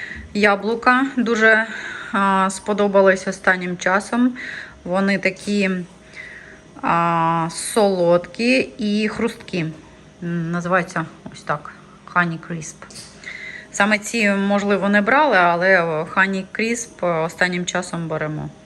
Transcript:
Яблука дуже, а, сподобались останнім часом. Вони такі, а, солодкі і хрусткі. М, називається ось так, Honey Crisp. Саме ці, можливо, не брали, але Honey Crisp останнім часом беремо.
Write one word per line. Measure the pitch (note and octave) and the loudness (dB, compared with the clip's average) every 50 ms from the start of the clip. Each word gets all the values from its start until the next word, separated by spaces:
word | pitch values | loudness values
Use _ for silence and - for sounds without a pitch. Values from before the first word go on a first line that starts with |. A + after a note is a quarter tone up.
| - - - - - - - | -12 -12 -14 -14 -14 -6 -2
Яблука | G#3 G3+ G#3 G3+ G3 G3 G#3+ A#3 A3+ - B3 B3+ B3+ C4+ C4+ - | 2 4 4 2 2 0 -4 -2 2 4 4 4 4 2 0 0
дуже, | B3+ A3 A3 A#3 A3 A3 A3 A3 A3 A3+ A3+ - - - - - - - - | -2 0 0 2 4 6 6 6 6 2 -2 -8 -12 -12 -12 -12 -12 -10 -4
а, | - G3 G3 G3 G3 F#3+ F#3+ F#3+ | 0 2 2 4 4 4 2 2
сподобались | F#3+ - - - G#3 G3 G#3 G3+ F#3+ G3 G3 F#3+ F#3 F#3+ - G3 | 0 -4 -4 -2 0 2 2 4 6 6 6 6 6 4 0 -6
останнім | F#3+ - - F#3+ F#3 F3+ F3+ F3+ F3+ | -6 -2 0 0 2 2 0 -6 -6
часом. | F3 - F#3+ F#3 G3+ G#3 - A#3+ A#3+ B3 B3+ B3 - - - - - - - - - - | -2 0 0 0 0 0 0 0 2 2 2 0 -2 -12 -12 -12 -14 -14 -18 -18 -14 -8
Вони | F3+ F3+ F#3+ G3 G3 G3 F#3 | -2 -2 0 2 2 0 0
такі, | F#3+ F#3+ F#3 - - G3+ G#3 G#3 G3 F#3+ F#3+ F3+ F3 - - - - - - - - - - - - - - - - - - - | 0 -2 -4 -4 -6 -2 0 0 0 0 -2 -4 -6 -10 -16 -20 -20 -20 -20 -20 -18 -18 -18 -20 -20 -20 -20 -20 -20 -20 -14 -6
а, | - - E3+ E3+ E3+ E3+ E3+ E3 E3 E3 E3 E3 E3 E3+ | -2 0 2 2 2 2 2 2 2 2 2 0 -2 -2
солодкі | - - - - - A#3 G#3 G3+ F#3+ F3+ F3 E3+ F3 F3 F3 - - - A3+ B3 B3+ C4 - - - - | -6 -8 -8 -2 0 2 2 2 2 2 4 4 4 2 2 -2 -6 -2 0 2 2 2 0 -2 -4 -6
і | G#3+ G#3 G#3 G#3+ G#3+ G#3+ | -4 -2 0 0 0 -2
хрусткі. | - - A3 A3+ - - - - - F3+ D#3 D#3+ D#3 - - - - - - - - - | -2 -2 -4 -4 -4 -8 -12 -8 -4 -4 -4 -4 -6 -12 -18 -20 -20 -20 -20 -20 -16 -10
М, | F3 E3+ E3+ E3+ E3 E3 | -8 -4 -4 -4 -4 -4
називається | E3+ F3 F3 F3 F#3 F#3 F3 F3+ - E3+ D#3+ D3+ - - - - | -4 -4 -2 0 0 0 0 0 -4 -6 -6 -8 -10 -18 -18 -18
ось | - - | -18 -14
так, | - - D3+ D3+ - - - - - - - - - - - | -6 -6 -6 -6 -6 -14 -20 -20 -20 -20 -20 -20 -12 -4 0
Honey | F3+ F3 E3+ E3 D#3+ - - | 0 0 0 -2 -8 -8 -10
Crisp. | E3+ D#3+ D3 - - - - - - - - - - - - - - - - - - - - - | -10 -10 -10 -12 -16 -18 -20 -20 -18 -20 -20 -20 -20 -20 -18 -16 -16 -14 -16 -16 -16 -16 -18 -10
Саме | - - G3+ G#3 G#3+ G#3 | -2 0 0 2 0 -2
ці, | G#3 - - A#3 G#3 G3+ | -4 -4 -2 0 0 2
можливо, | G3 G3 G3 G3+ G3+ G3+ G3+ G3+ G3+ F#3 F#3 G3+ | 2 0 0 0 0 0 2 0 0 0 2 2
не | G3+ G#3 | 2 2
брали, | G3+ G#3+ C4 C#4+ D#4 C#4 G#3+ | 2 4 2 4 4 4 4
але | F#3 F3 F3 E3+ E3+ F3+ F#3+ F#3+ F3+ E3 E3 D#3 D3+ D#3 - - | 4 4 4 2 2 2 4 4 4 2 0 -2 -4 -4 -2 0
Honey | G3 F#3+ G3 F#3+ F#3+ F#3 - - - | 0 2 2 0 -4 -6 -8 -6 -4
Crisp | A3 A3+ A#3 A#3 - - - - F3+ F3 E3+ D#3+ D#3+ | -2 -2 -2 -4 -6 -12 -10 -4 -2 -2 0 0 -2
останнім | E3 - - F#3 F3+ F3+ F3+ F3+ | -4 -2 -2 -2 -2 -2 -4 -6
часом | F3+ - F3+ F3+ - - E3+ E3 D#3 | -4 -4 -6 -6 -6 -8 -8 -6 -6
беремо. | D#3 D#3 D#3 D3+ D#3 D3+ D3 D#3 - - - | -4 -4 -4 -6 -6 -8 -8 -10 -12 -16 -20